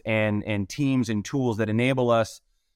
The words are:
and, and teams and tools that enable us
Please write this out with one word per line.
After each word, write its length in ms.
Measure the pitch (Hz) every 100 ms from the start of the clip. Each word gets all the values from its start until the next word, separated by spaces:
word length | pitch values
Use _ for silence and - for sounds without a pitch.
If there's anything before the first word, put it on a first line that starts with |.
and, 400 | - 110 107 104
and 240 | - 104 98
teams 400 | - 139 131 113
and 160 | 107
tools 320 | 98 143 127 107
that 140 | 110
enable 400 | 110 123 131 123
us 320 | 117 110 - _ _ _